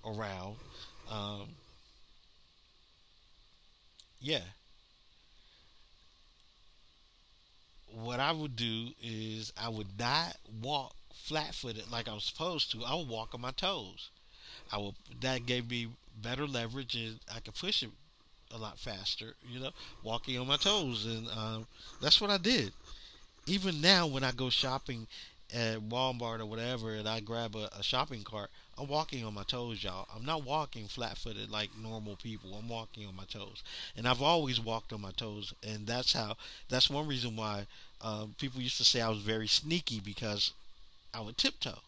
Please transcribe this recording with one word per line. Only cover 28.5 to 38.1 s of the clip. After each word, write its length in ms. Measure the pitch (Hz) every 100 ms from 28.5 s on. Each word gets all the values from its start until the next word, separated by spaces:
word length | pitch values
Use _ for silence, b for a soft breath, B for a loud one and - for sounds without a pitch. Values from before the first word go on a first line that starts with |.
| B B -
I'm 100 | 143
walking 360 | 147 160 135
on 100 | 113
my 100 | 104
toes, 400 | 98 127 120 107
y'all. 240 | 101 92 98 110
I'm 100 | 127
not 180 | 160
walking 440 | 131 151 147 120 101
flat-footed 640 | - 117 101 117 104 104
like 200 | 107 104 107
normal 380 | 110 110 107 98
people. 380 | 117 104 95 101
I'm 120 | 113
walking 380 | 117 113 - 101
on 80 | 95
my 80 | 98
toes. 380 | 110 98 95 - B B -
And 120 | 120
I've 140 | 123
always 380 | 143 170 143 117
walked 340 | 110 113 -
on 80 | 107
my 100 | 101
toes, 420 | 92 113 104 98 -
and 240 | 107 107 104
that's 260 | 120 123
how, 220 | - 107 - B B B
that's 200 | 127 -
one 180 | 143 151
reason 280 | 135 120 110
why, 320 | 107 104 101 B B B
um, 340 | 113